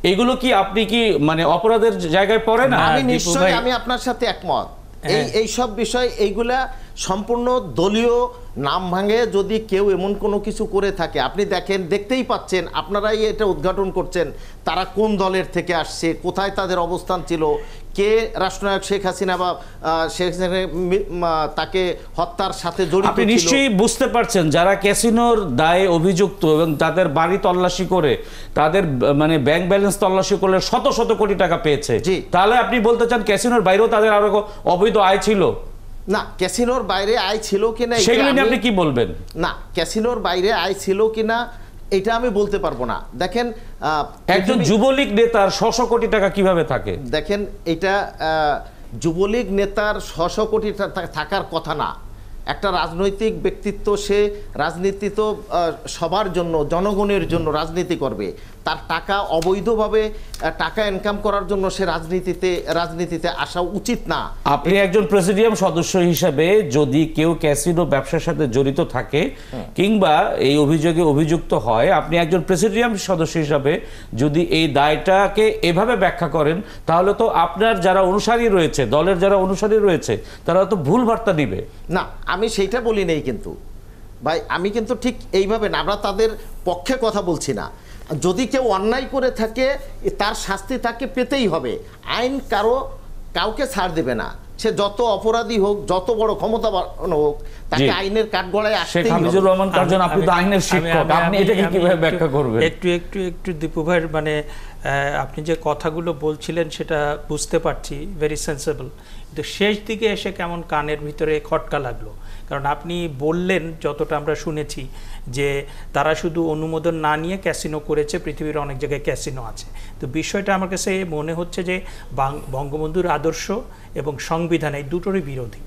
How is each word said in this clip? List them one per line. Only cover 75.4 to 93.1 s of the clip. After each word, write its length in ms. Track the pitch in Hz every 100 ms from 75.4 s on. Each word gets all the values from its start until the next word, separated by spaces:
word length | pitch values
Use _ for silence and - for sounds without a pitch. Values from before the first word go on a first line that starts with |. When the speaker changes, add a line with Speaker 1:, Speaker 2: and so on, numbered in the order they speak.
| 220 214
Speaker 1:
এভাবে 340 | 170 170 220
ব্যাখ্যা 320 | 226 180 - 165
করেন, 340 | 160 147 170 - -
তাহলে 280 | - 165 185
তো 140 | 196 226
আপনার 540 | - 175 190 220 190
যারা 200 | 185 185
অনুসারী 460 | 190 202 214 233 233
রয়েছে, 380 | 190 156 -
দলের 340 | 120 143 170 180
যারা 160 | 196
অনুসারী 420 | 196 185 190 214 214
রয়েছে, 400 | 202 170 - 104 - -
তারা 200 | - 175
তো 100 | 185
ভুল 300 | 208 139 226
বার্তা 280 | 233 220 208
দিবে। 320 | 160 123 92 - - -
Speaker 3:
না, 160 | 175 - -
আমি 240 | - 180 226
সেইটা 320 | 202 196 240
বলি 240 | 226 214
নাই 160 | 175 156
কিন্তু। 340 | 127 104 85 - - - - - - -
ভাই, 180 | 151 165 -
আমি 200 | 147 196
কিন্তু 260 | 220 214
ঠিক 200 | 202 247 - -
এইভাবে 360 | 190 196 220 208
না, 100 | 165
আমরা 160 | 156
তাদের 340 | 208 202 190 226 - - -
পক্ষে 280 | - 175 - 254
কথা 200 | 226 202
বলছি 320 | 180 147 -
না। 180 | 107 76 - - - - 151
যদি 260 | 170 185 254
কেউ 200 | 269 247
অন্যায় 380 | 196 214 247 262
করে 200 | 262 247
থাকে, 460 | - 220 254 262 277 - - 196 -
তার 180 | 202
শাস্তি 420 | 208 - 196 - 262
তাকে 300 | 233 233 262
পেতেই 400 | 254 254 277 214
হবে। 320 | 156 127 92 - -
আইন 340 | - 170 240 277 -
কারো, 480 | 202 220 247 - - -